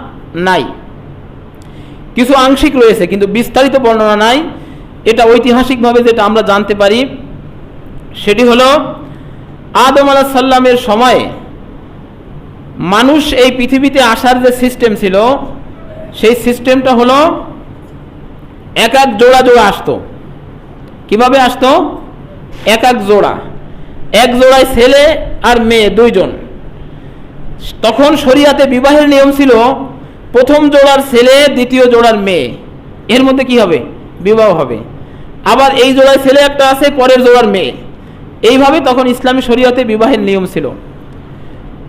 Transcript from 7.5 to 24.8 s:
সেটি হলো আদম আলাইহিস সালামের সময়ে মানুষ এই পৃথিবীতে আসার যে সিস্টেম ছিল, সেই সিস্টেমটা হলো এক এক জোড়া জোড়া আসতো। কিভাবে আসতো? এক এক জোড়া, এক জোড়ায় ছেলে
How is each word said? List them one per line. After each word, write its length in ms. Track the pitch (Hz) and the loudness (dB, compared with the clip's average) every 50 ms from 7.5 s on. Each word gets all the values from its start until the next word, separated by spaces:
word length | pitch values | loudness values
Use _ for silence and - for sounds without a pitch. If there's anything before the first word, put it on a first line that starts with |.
| - - - - - - - - - - - - - | -18 -20 -20 -20 -20 -20 -20 -18 -18 -18 -18 -18 -18
সেটি 280 | - - 208 208 208 247 | -8 -4 -2 0 2 2
হলো 500 | 240 240 247 254 262 285 311 269 - - - - - - - - - - - - - - - - - - | 2 4 4 4 4 2 0 -2 -4 -10 -14 -16 -18 -18 -20 -20 -20 -20 -20 -20 -20 -20 -20 -20 -6 -2
আদম 360 | 196 233 262 277 285 277 277 | 0 0 2 4 2 2 2
আলাইহিস 240 | 269 277 269 269 277 | 2 2 0 0 0
সালামের 440 | 262 262 269 262 254 254 254 247 247 | -2 0 2 2 2 2 2 0 0
সময়ে 520 | - - 208 220 247 254 226 165 110 90 - - - - - - - - - - - - - - - - - - - - - - - - - - - - - - | 0 -2 0 0 2 2 2 0 -2 -4 -10 -14 -18 -18 -20 -20 -20 -20 -20 -20 -20 -20 -20 -20 -20 -20 -20 -20 -20 -20 -20 -20 -20 -20 -20 -20 -20 -20 -12 -8
মানুষ 560 | 151 170 196 214 247 262 302 311 294 294 269 | -6 -2 0 2 2 2 2 2 0 -2 0
এই 180 | 262 247 262 | 2 2 2
পৃথিবীতে 500 | 254 262 240 - 269 262 269 277 269 277 | 2 -2 -4 -2 -2 0 0 0 0 2
আসার 420 | 254 233 226 226 - 247 247 247 247 | 2 2 0 0 0 0 0 2 2
যে 80 | 254 | 0
সিস্টেম 440 | 247 - 254 254 254 - 247 226 208 | 0 0 -2 -4 -2 0 -2 -2 -2
ছিল, 200 | 202 208 196 185 196 214 247 277 277 - - - - - - - - - - - - - - - | -2 -2 -2 0 0 0 0 0 -2 -6 -10 -14 -14 -16 -18 -20 -20 -20 -20 -18 -18 -18 -18 -10
সেই 220 | - - 220 240 | -2 0 0 0
সিস্টেমটা 580 | 240 - 240 240 247 - 262 254 269 254 262 254 | 0 -2 -4 -4 -2 0 0 0 0 2 0 0
হলো 500 | 233 240 240 262 277 302 339 339 - - - - - - - - - - - - - - - - - - - - - - - - - - - - | 2 2 2 2 2 2 0 -2 -4 -10 -14 -16 -18 -18 -20 -20 -20 -20 -20 -20 -20 -20 -20 -20 -20 -20 -20 -20 -20 -20 -20 -20 -20 -20 -10 -6
এক 200 | - 214 226 233 | -4 -2 0 2
এক 220 | 262 269 269 220 202 | 2 2 2 2 2
জোড়া 240 | 240 247 254 262 | 4 4 6 4
জোড়া 220 | 247 254 240 240 220 | 4 4 4 4 4
আসতো। 360 | 196 185 - - - 127 104 - - - - - - - - - - - - - - - - - - - - - - | 2 0 -4 -6 -6 -6 -6 -8 -14 -18 -20 -20 -20 -20 -20 -20 -20 -20 -20 -20 -20 -20 -20 -20 -20 -20 -20 -6 -4
কিভাবে 320 | 202 208 247 247 269 269 | 0 0 2 2 4 2
আসতো? 580 | 254 240 247 - 254 254 285 339 330 294 - - - - - - - - - - - - - - - | 2 2 0 0 0 2 2 2 0 -4 -8 -12 -16 -18 -20 -20 -20 -20 -20 -20 -20 -18 -18 -8 -2
এক 180 | 196 214 226 220 | -2 0 2 2
এক 240 | 254 247 226 202 196 | 0 0 0 0 0
জোড়া, 260 | 208 202 175 143 104 - - - - - - - - - - - - - - - | 0 0 0 0 -4 -6 -10 -12 -14 -16 -16 -16 -16 -16 -16 -16 -14 -14 -12 -2
এক 280 | - 202 240 247 240 247 | 0 2 2 2 2 2
জোড়ায় 260 | 254 262 262 262 262 - - | 4 4 6 4 2 2 2
ছেলে 440 | 233 | 2